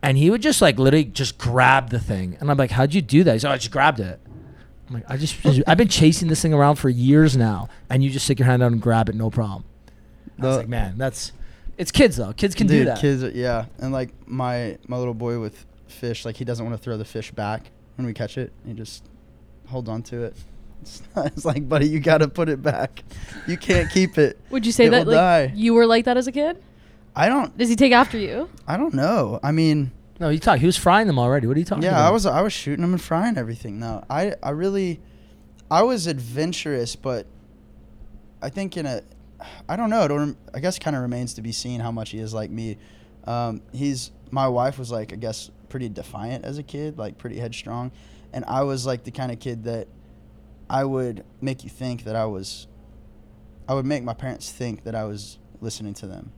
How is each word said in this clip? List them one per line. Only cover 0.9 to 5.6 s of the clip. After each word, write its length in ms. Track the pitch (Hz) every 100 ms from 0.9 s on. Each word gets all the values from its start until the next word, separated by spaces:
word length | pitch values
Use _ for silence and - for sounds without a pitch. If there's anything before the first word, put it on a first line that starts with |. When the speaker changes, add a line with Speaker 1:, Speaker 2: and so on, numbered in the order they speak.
| 151
Speaker 1:
just 320 | 139 - 131 -
grab 540 | 123 127 127 135 127
the 80 | 117
thing. 380 | - 101 92 90
And 80 | 143
I'm 60 | 143
like, 140 | 131
"How'd 240 | 107 139
you 80 | 170
do 220 | 131 139
that?" 80 | 175
He's 100 | 110
like, 60 | 143
"Oh, 40 |
I 40 | 135
just 140 | 117
grabbed 260 | 120 147 127
it." 200 | 92 85 - - - - - - -
I'm 60 |
like, 100 | 120 -
"I 80 | 131
just, 160 | 151 - - 131